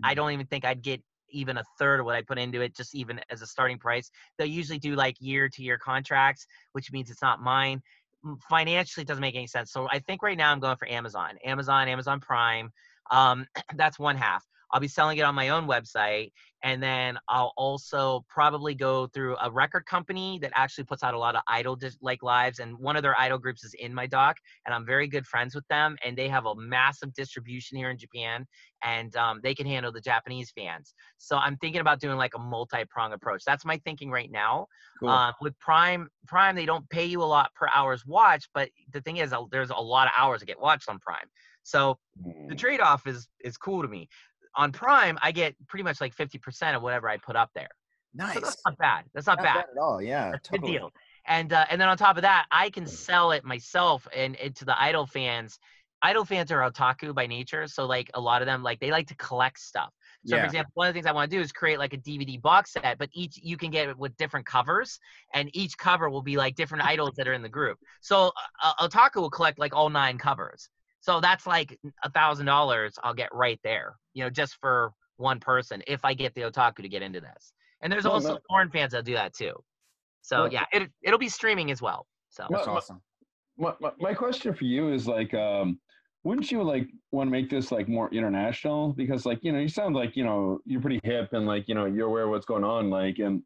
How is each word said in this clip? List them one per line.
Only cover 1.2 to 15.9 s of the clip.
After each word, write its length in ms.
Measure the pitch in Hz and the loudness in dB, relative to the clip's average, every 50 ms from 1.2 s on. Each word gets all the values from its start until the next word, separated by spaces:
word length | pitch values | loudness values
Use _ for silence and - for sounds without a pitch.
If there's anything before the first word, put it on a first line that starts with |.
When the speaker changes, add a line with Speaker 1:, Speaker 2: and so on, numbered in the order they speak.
| _ _ | _ _
Speaker 1:
even 280 | 143 143 135 131 127 117 | -10 -8 -6 -6 -6 -6
a 60 | 110 - _ | -8 -10 _
third 220 | - 143 139 139 131 | 0 2 2 2 2
of 80 | 123 | 0
what 80 | 117 120 | -2 -2
I 80 | 117 | -4
put 160 | 110 - 135 127 | -4 -4 -6 -6
into 220 | 123 123 123 123 | -6 -4 -4 -4
it, 160 | 123 120 - | -4 -4 -6
just 180 | - 123 - - | -10 -14 -12 -10
even 260 | 139 123 110 120 117 - - | -10 -10 -10 -10 -12 -12 -14
as 120 | 123 107 | -14 -14
a 40 | 113 - | -14 -8
starting 320 | - - 127 127 123 117 | -2 0 0 0 0 -2
price. 320 | - 120 120 123 - - _ - - _ _ - | -2 -2 -2 -2 -4 -8 _ -20 -20 _ _ -4
They 80 | 156 | -4
usually 320 | 151 156 170 160 143 160 143 | -4 -4 -4 -6 -6 -6 -6
do, 160 | 143 147 143 | -4 -2 0
like, 220 | 139 135 131 123 - | 2 2 0 0 -4
year-to-year 600 | 131 131 135 139 139 135 - 131 131 127 123 120 | -6 -2 0 0 0 0 -2 -4 -4 -4 -4 -2
contracts, 680 | - 135 131 135 135 - 147 135 135 139 139 - - - _ _ _ _ | -2 -2 -2 -2 -2 0 2 4 4 4 2 0 -8 -20 _ _ _ _
which 220 | - 139 131 - | -10 -10 -10 -8
means 180 | 131 135 127 117 | -8 -10 -10 -10
it's 120 | 120 - | -6 -2
not 180 | 139 131 113 82 | 0 0 0 0
mine. 420 | 123 127 131 131 135 135 135 135 - _ _ _ _ _ _ _ - | 0 0 2 2 2 0 -2 -6 -10 _ _ _ _ _ _ _ -14
M-, 140 | 151 143 123 - - | -14 -14 -14 -2 0
financially, 540 | 160 160 156 165 170 180 180 - - 170 | 2 2 2 2 0 0 0 -2 -6 -8
it 60 | 147 135 | -6 -6
doesn't 120 | 147 135 | -4 -4
make 140 | 139 135 117 | -4 -4 -4
any 140 | 127 123 110 | -6 -8 -6
sense. 240 | - 123 113 - | -6 -6 -6 -6
So 160 | - 135 131 - | -6 -6 -4 -2
I 80 | 139 139 | -4 -4
think 240 | - - 196 185 | -4 -6 -6 -4
right 160 | 214 208 190 165 | -2 -2 0 2
now 140 | 156 147 | 4 4
I'm 80 | 147 139 | 4 2
going 160 | 135 131 127 | 0 -2 -2
for 120 | - 123 120 | -2 -4 -6
Amazon. 480 | 120 117 117 110 104 95 85 - 101 - - | -6 -6 -6 -6 -6 -6 -6 -6 -8 -8 -6
Amazon, 440 | 131 135 135 135 135 139 135 131 127 | -6 -4 -4 0 2 2 4 4 2
Amazon 320 | 127 131 127 139 139 143 | -2 -2 -2 -2 -4 -4
Prime. 500 | - - 131 120 117 117 113 113 113 113 - _ _ _ _ _ _ - | -2 -2 0 2 2 2 2 -2 -4 -8 -14 _ _ _ _ _ _ 2
Um, 360 | 127 131 131 127 127 127 131 - - | 6 6 8 8 6 2 -2 -8 -10
<clears throat> 180 | - - - 156 | -12 -12 -8 -2
that's 240 | 147 156 151 143 - | 0 0 0 0 0
one 180 | 147 147 139 | 0 0 0
half. 300 | 131 120 104 90 98 - _ _ _ _ - | 0 0 0 0 -2 -4 _ _ _ _ -2
I'll 80 | - 131 | -2 0
be 80 | 143 139 | 0 0
selling 280 | - - 151 156 156 | 0 2 2 2 2
it 60 | 151 | 2
on 140 | 151 143 143 | 2 2 2
my 140 | 139 131 135 | 0 0 0
own 180 | 151 165 160 143 | 0 0 0 0
website, 640 | 127 120 113 - | 0 -2 -2 -4